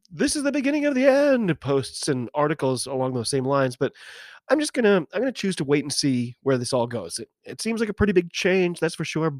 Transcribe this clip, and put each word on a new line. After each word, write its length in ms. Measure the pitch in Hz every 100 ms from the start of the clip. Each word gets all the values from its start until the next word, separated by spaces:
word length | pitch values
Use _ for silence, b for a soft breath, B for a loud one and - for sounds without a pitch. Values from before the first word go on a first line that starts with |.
| _
"This 240 | 156 277 311
is 80 |
the 80 | 277
beginning 340 | 277 262 294 294
of 80 |
the 140 | 262 269
end" 520 | 269 294 262 208 156
posts 480 | 131 139 131 - -
and 220 | 131 117 147
articles 500 | 151 160 135 127 -
along 300 | 135 131 127
those 140 | 113
same 160 | 139 127
lines, 320 | 139 131 123
but 160 | 139 B B B B B -
I'm 120 | 285
just 140 | 294
gonna, 240 | - 220 196 147
I'm 100 | 185
gonna 100 | 262
choose 240 | - 196 180
to 80 |
wait 200 | 139 147
and 80 | 143
see 440 | - 143 127 120 123
where 160 | 135 131
this 120 | 123
all 140 | 131 120
goes. 320 | 120 87 -
It, 120 | 113 _
it 180 | - 131
seems 180 | 220 226
like 100 | 220
a 60 | 208
pretty 180 | 208
big 180 | 185 175
change, 480 | - 190 190 180 170
that's 140 | 160
for 100 | -
sure, 300 | 160 160 160 139